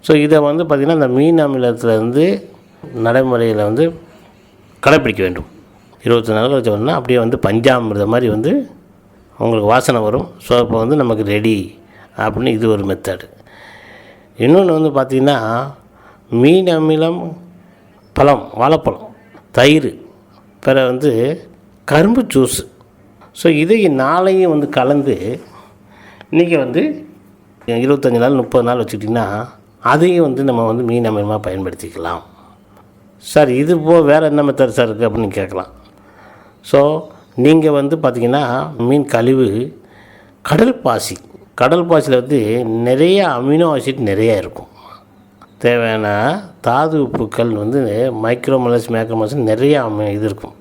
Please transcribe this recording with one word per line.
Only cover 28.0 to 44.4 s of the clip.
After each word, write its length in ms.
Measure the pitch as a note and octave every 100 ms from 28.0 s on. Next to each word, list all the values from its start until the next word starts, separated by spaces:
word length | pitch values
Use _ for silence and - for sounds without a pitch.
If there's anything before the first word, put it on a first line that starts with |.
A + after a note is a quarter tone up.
| C3+ A#2+
நாள், 140 | B2 C#3
முப்பது 240 | A#2+ B2+ A#2+
நாள் 140 | B2
வச்சுக்கிட்டிங்கன்னா 440 | A2+ G#2+ G#2+ A#2 G2+ G#2 A#2+ - _ _ A#2
அதையும் 340 | C#3+ F3 F3 D#3
வந்து 140 | B2+ C#3
நம்ம 160 | A#2+ A2+
வந்து 140 | A2+ A#2+
மீன் 180 | A#2+ A#2
அமிலமாக 300 | G#2+ G#2 G#2+ G2+
பயன்படுத்திக்கலாம். 760 | F#2+ F2+ E2+ E2+ - E2 E2+ - - - _ _ _ _ _ _ _ -
"சார் 180 | - C#3+ B2
இது 120 | D3+ F3 D3+
போக 120 | E3+ D3
வேறு 200 | D3+ D#3+
என்ன 100 | D3 C#3+
மெத்தட் 300 | C3+ C3 A2
சார் 100 | A#2
இருக்குது?" 180 | G#2+ A#2
அப்படின்னு 300 | G#2+ G#2+ G2
கேட்கலாம். 320 | F#2+ F#2+ - - - _ _ - - - - _ -
So 80 | C#3 C#3+ D3+ - - - - C3
நீங்க 220 | D#3+ D#3 C#3+
வந்து 160 | C#3 D#3+
பார்த்திங்கன்னா 400 | C#3+ A#2+ A#2+ C#3 C3+ B2+ D3+ C3+ A#2+
மீன் 200 | C#3+ C3+ A#2
கழிவு, 320 | A#2+ C3 A#2+ G#2 C3+ - - - - - - _ -
கடல் 260 | D#3+ A#3+ B3 C3+
பாசி, 320 | A2+ - - - - - -
கடல் 260 | B2+ E3+ E3+
பாசியில் 300 | D#3+ D3 B2+
வந்து 180 | B2 C#3+ G#2+ A#2 A#2 A2+ A#2
நிறைய 300 | C3 E3 G3 F#3 B2+
அமினோ 300 | C3 D#3 E3+ C#3+
ஆசிட் 340 | B2+ C3 A2
நிறையா 240 | G2 A2+ G#2